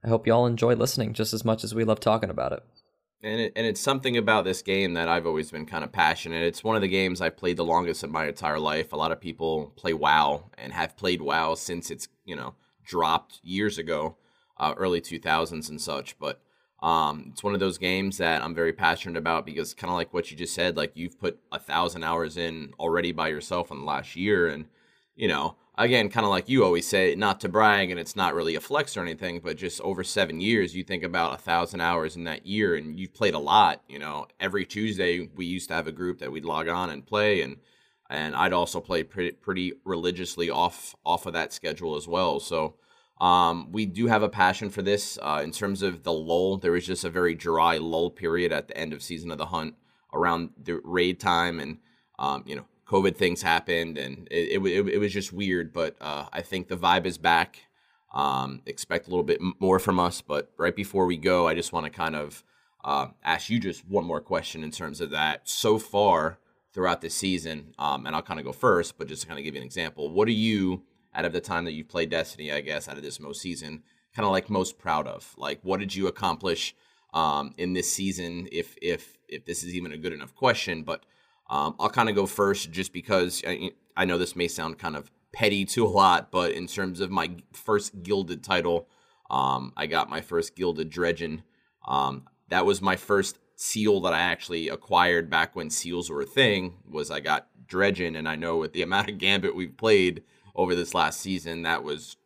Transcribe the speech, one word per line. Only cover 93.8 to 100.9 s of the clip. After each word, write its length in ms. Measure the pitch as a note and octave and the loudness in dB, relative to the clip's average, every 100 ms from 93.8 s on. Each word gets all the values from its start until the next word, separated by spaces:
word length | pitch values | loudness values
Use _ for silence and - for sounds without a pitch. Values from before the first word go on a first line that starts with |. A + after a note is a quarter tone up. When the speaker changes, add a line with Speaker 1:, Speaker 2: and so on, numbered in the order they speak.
| G#2+ G2+ | 4 4
Speaker 2:
that 120 | F2+ | 4
I 60 | D#2+ | 2
actually 500 | F2 E2+ - E2+ D#2+ | 0 -2 -4 -4 -4
acquired 600 | - - F2+ F2 F2 E2 | -6 0 4 6 4 2
back 260 | D#2+ E2 - | 0 0 -4
when 140 | D#2+ | -6
seals 400 | - E2+ F2 E2+ | -6 -4 -4 -4
were 120 | D2+ | -4
a 40 | C#2 | -2
thing, 520 | - B2+ G2 F2+ F2 - | 4 4 4 -2 -8 -12
was 220 | D2+ D2 | -8 -4
I 80 | D2 | -4
got 300 | D2 D2+ - _ - | -2 -2 -2 _ -6
Dredgen, 500 | F2+ G2+ F#2+ F2 D#2+ | 2 2 4 -2 -2
and 100 | D#2 | -4
I 80 | D#2 | -4
know 220 | E2 E2 | -2 0
with 160 | D#2 | -2
the 80 | D#2+ | -2
<laughs> 60 | F2 | 0
amount 220 | F#2+ G2 | 0 0
of 80 | G2+ | 0
Gambit 360 | F#2+ G2 F#2 F2 | 2 2 2 -2
we've 200 | F2 C2 | -6 -2
played 460 | A2+ G#2 F2+ E2+ - _ - - | 6 6 6 2 -10 _ -16 -2
over 200 | F2+ F2 | 0 0
this 180 | E2+ | 0